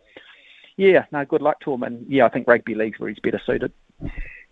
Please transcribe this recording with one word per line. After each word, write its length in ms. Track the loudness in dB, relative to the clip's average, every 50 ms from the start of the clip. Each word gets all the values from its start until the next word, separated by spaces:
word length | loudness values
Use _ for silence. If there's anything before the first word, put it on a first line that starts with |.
| _ _ -20 -20 -20 -20 -20 _ _ _ _ _ _ _ _
yeah, 280 | 2 6 6 6 6 2 0
no, 140 | -6 -6 -4
good 180 | -2 -2 0
luck 180 | 0 0 -2 -2
to 120 | -4 -6
him. 100 | -6 -4
And, 240 | -6 -8 -10 -12 -6 -2
yeah, 160 | 2 4 4
I 40 | 4
think 200 | 2 0 2 2
rugby 260 | 2 2 0 -2 -4
league's 240 | -4 -4 -6 -6 -8
where 120 | -10 -10
he's 80 | -8 -6
better 220 | -4 -4 -4 -4 -4
suited. 280 | -4 -4 -4 -4 -6 -10 _ _ _ _ -14 -12 -10 -10 -10 -10 -12 -14 -20 -20 _